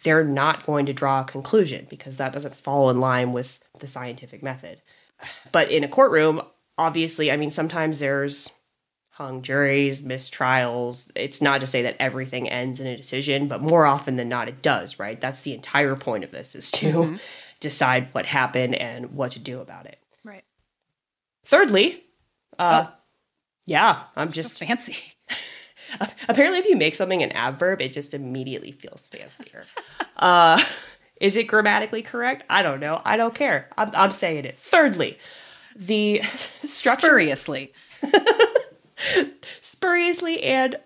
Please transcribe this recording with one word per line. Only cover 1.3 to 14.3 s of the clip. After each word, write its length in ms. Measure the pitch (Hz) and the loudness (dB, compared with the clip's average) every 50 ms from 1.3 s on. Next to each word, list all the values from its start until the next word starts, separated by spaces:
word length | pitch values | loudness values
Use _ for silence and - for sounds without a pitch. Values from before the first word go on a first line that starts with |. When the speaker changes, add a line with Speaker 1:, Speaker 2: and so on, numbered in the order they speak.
| - 135 135 - - 220 185 147 123 - - - | -8 -12 -4 0 2 2 2 2 -2 -8 -12 -16
Speaker 1:
because 260 | - - - 139 131 | -20 -20 -18 -14 -10
that 160 | 131 135 131 - | -8 -8 -6 -6
doesn't 220 | 143 147 135 - | -8 -12 -12 -14
fall 320 | - - 143 139 143 135 131 | -14 -8 -2 2 4 4 4
in 120 | 123 127 | 4 4
line 340 | 131 131 127 127 127 123 123 | 2 2 2 0 0 -2 -4
with 240 | 123 127 127 - - _ _ _ _ | -6 -8 -8 -12 -18 _ _ _ _
the 60 | 143 | -18
scientific 560 | 139 - 127 127 123 120 123 131 120 - - 143 | -16 -14 -12 -12 -12 -12 -14 -18 -20 -18 -14 -12
method. 380 | 135 131 131 - - - - _ _ _ _ _ _ _ _ - - - - - _ - | -12 -12 -12 -14 -18 -20 -20 _ _ _ _ _ _ _ _ -20 -18 -18 -20 -8 _ 2
But 180 | 170 147 - | 2 2 2
in 140 | - 156 143 | 2 0 0
a 40 | 139 | 0
courtroom, 520 | - 262 269 262 165 156 156 156 151 165 - - _ _ _ _ _ - | 4 4 4 6 6 4 4 4 2 0 -4 -10 _ _ _ _ _ -2
obviously, 520 | 165 165 160 165 160 160 - - 156 147 | -2 -2 0 -2 -4 -4 -4 -2 -2 0
I 60 | 135 | 0
mean, 140 | 147 151 147 | 0 -2 -4
sometimes 480 | 151 - 156 160 170 170 156 160 156 143 | -4 -4 -4 -4 -4 -4 -4 -4 -4 -4
there's 520 | 143 135 139 139 139 143 143 143 - - - _ _ _ _ _ _ _ _ _ _ _ | -2 -2 -2 -2 -2 -4 -6 -6 -8 -10 -12 _ _ _ _ _ _ _ _ _ _ _
hung 320 | _ - 147 135 131 131 127 | _ -16 -14 -12 -12 -12 -8
juries, 600 | 135 135 143 143 139 139 139 143 139 135 139 143 | -4 0 0 2 2 2 2 2 0 -2 -4 -8
mistrials. 1080 | 131 127 131 131 - - - 131 127 127 131 123 120 120 123 123 120 123 127 - - _ | -8 -8 -8 -8 -10 -6 -2 0 2 2 2 2 0 -2 -4 -6 -6 -8 -10 -14 -14 _
It's 280 | - 110 143 - - 147 | -8 -8 -8 -4 0 2
not 180 | 143 139 135 | 2 2 2
to 60 | 131 | 0
say 160 | 131 - 123 123 | -2 -2 -2 -2
that 140 | 120 - - | -2 -4 -4
everything 480 | 135 131 131 131 131 131 135 127 123 - | -4 -4 -4 -6 -8 -10 -8 -8 -8 -6
ends 320 | - 123 127 131 127 123 | -6 -6 -6 -6 -8 -8
in 60 | 131 | -8
a 100 | 131 123 | -10 -10
decision, 500 | 120 139 - - 135 143 147 139 139 143 | -10 -10 -10 -8 -6 -4 -2 -2 -2 -2
but 140 | 143 127 104 | -4 -4 -4
more 240 | 135 160 165 170 156 | 0 2 4 6 6
often 320 | 143 135 139 - 143 127 | 6 4 2 0 -4 -4
than 140 | 127 120 117 | -4 -4 -4